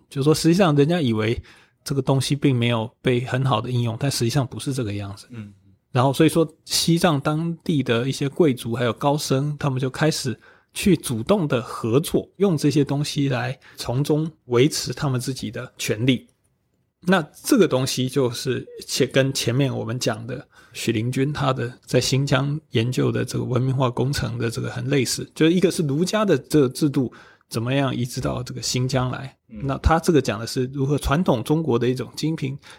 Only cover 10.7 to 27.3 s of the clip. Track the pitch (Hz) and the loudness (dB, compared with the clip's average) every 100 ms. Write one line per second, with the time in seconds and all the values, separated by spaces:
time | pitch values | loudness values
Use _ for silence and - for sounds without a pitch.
10.7 | - 208 165 - 113 123 208 147 127 117 | -2 2 2 2 -4 0 0 2 -2 -4
11.7 | - 117 113 - - - - 202 151 147 | -6 0 2 2 -2 -2 0 0 2 2
12.7 | 143 139 143 147 147 139 123 123 139 - | 2 2 0 -4 -2 -2 -2 -4 -8 -14
13.7 | - - 123 147 151 160 - - 120 147 | -10 -4 -2 2 0 0 -6 0 4 4
14.7 | - - - 147 127 127 127 107 117 123 | 2 -6 -4 -2 -2 -4 -6 -8 -10 -12
15.7 | - - 107 127 120 - _ _ _ _ | -8 -6 0 0 0 -2 _ _ _ _
16.7 | _ _ _ 175 190 - - - 262 156 | _ _ _ 2 2 0 -8 2 4 4
17.7 | 131 131 - 127 143 123 120 135 117 - | 4 0 -2 -2 0 0 0 -4 -4 -6
18.7 | - - - 127 139 135 135 - 123 139 | -14 -6 0 2 2 2 0 0 0 0
19.7 | 117 113 123 123 110 117 - - _ - | -2 -6 -4 -4 -4 -8 -12 -14 _ -20
20.7 | - - 110 120 131 139 143 135 127 120 | -6 -2 0 0 0 0 0 -2 -2 -4
21.7 | - - 131 - 131 139 131 143 147 - | -10 -2 0 2 0 2 0 0 -4 -2
22.7 | 120 117 127 131 117 117 127 117 120 131 | -2 0 0 0 0 -2 -4 -2 0 0
23.7 | 127 127 123 127 143 127 117 117 123 120 | 0 0 0 -2 -2 -4 -4 -4 -4 -6
24.7 | 123 123 143 113 - - - 160 180 175 | -6 -2 0 0 -2 -8 2 2 4 2
25.7 | - 151 143 185 214 208 139 - 151 127 | 2 -2 0 0 0 2 0 2 2 2
26.7 | - 156 135 127 - - | 2 0 0 -2 -4 -20